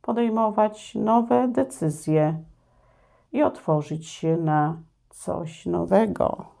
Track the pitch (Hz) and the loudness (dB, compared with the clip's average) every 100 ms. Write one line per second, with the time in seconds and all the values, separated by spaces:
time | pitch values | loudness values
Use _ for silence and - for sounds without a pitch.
0 | - 233 233 220 220 208 214 214 - 214 | -2 0 0 2 0 2 0 0 -10 -4
1 | 214 233 233 247 254 240 269 - 160 151 | 2 2 4 2 2 0 -2 -2 -4 -2
2 | - 156 151 160 160 _ _ _ _ _ | 0 2 2 -2 -10 _ _ _ _ _
3 | _ _ _ 269 294 - - 151 147 156 | _ _ _ 0 0 0 -2 -2 -2 -10
4 | - - 160 165 160 151 151 165 - _ | -10 -6 -2 0 2 2 0 -4 -16 _
5 | _ - - 170 165 160 - 170 170 190 | _ -14 -8 -6 -8 -10 -6 -4 2 2
6 | 226 175 - - - _ | 2 0 -2 -2 -14 _